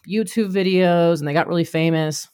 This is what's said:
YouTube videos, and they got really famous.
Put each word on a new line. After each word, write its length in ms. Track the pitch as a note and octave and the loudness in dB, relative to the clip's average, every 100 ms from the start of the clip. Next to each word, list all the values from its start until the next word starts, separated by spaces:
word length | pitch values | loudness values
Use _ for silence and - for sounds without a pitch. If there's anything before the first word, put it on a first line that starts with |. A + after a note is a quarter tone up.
| D#3+ | -6
YouTube 440 | G#3+ G#3 A3+ G3+ | -4 -4 -2 -2
videos, 680 | G3 F#3+ F#3 F3+ F3 E3+ E3 | 0 0 2 4 4 2 2
and 80 | D3 | 0
they 60 | |
got 140 | D3+ - | -2 0
really 160 | E3+ | -2
famous. 640 | D#3+ E3 E3 D#3+ D#3 D3 - | -2 0 0 0 -2 -6 -12